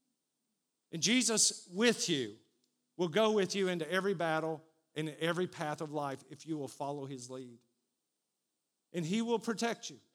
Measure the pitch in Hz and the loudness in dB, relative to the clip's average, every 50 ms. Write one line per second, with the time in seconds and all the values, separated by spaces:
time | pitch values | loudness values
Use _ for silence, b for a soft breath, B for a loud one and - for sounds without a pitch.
0 | _ _ _ _ _ _ _ _ _ _ _ _ _ _ _ _ _ _ - - | _ _ _ _ _ _ _ _ _ _ _ _ _ _ _ _ _ _ -6 0
1 | 135 180 240 254 226 208 220 208 - - - - - - 175 190 233 240 220 - | 2 4 4 4 4 4 4 4 4 4 2 0 -8 -6 0 4 4 4 4 4
2 | - - 165 139 120 104 104 - _ _ _ _ _ _ _ _ _ _ _ - | 2 0 2 0 0 -2 -6 -12 _ _ _ _ _ _ _ _ _ _ _ -2
3 | 180 170 151 214 220 220 214 208 185 180 - 202 190 180 180 170 156 147 175 190 | -2 0 4 4 4 4 6 4 2 2 2 0 0 2 0 0 -2 0 0 0
4 | 185 202 196 160 170 160 160 160 156 160 160 147 - - _ _ _ _ - 147 | 2 0 0 0 0 2 2 2 0 -2 -4 -6 -8 -16 _ _ _ _ -6 -4
5 | 156 156 147 - 160 165 170 170 185 180 - 165 165 151 151 - 165 151 147 151 | -4 -4 -4 -2 0 0 2 2 0 -2 -2 -4 -4 -4 -4 -4 -6 -6 -4 -4
6 | 143 139 135 131 - - 151 - - 156 160 151 139 127 - - 147 139 143 147 | -4 -4 -4 -8 -12 -14 -18 -14 -10 -8 -6 -6 -6 -8 -8 -6 -6 -6 -6 -6
7 | 135 135 143 127 120 120 127 131 131 123 120 117 _ _ _ _ _ _ _ _ | -8 -8 -10 -10 -12 -12 -12 -12 -12 -14 -18 -20 _ _ _ _ _ _ _ _
8 | _ _ _ _ _ _ _ _ _ _ _ _ _ _ _ _ _ _ - 180 | _ _ _ _ _ _ _ _ _ _ _ _ _ _ _ _ _ _ -6 -4
9 | 165 156 190 226 233 233 233 214 - 233 226 - 226 233 214 - - - 143 117 | -2 0 0 0 0 0 0 0 0 -2 -2 -2 -2 -2 -2 -4 -8 -12 -14 -16
10 | _ _ _ | _ _ _